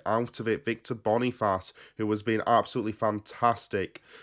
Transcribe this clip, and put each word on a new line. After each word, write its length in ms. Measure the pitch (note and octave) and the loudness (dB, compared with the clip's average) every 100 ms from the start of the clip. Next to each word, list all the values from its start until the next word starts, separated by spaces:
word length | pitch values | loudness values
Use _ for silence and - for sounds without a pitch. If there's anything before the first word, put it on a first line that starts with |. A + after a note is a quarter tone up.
| - | 0
out 340 | A2 A#2+ - | 0 0 -4
of 80 | A2+ | -2
it. 160 | G#2 | -2
Victor 320 | - A2+ - A#2 | -2 -4 -6 -2
Boniface, 760 | A2 A2+ B2 A#2+ G#2+ F#2+ - - - - | 2 2 2 0 0 0 -4 -18 -20 -6
who 120 | G#2+ | -2
has 120 | G#2+ | 0
been 180 | G#2 A2 - | 0 0 4
absolutely 460 | A#2 - C3 G#2+ | 4 4 -4 -4
fantastic 1080 | G#2+ A2 G#2 - - A#2 A#2 - G#2 F2+ - - - | -2 -2 -2 -8 0 2 2 -2 -4 -4 -8 -20 -20